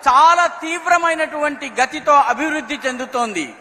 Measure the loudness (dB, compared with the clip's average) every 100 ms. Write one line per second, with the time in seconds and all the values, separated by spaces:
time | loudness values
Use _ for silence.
0 | 4 6 6 4 2 -2 -8 -6 0 2
1 | 2 -2 -4 -4 -4 -4 -8 -2 -2 -2
2 | 2 4 4 0 -2 -4 -6 -6 -6 -6
3 | -6 -4 -4 -4 -8 -10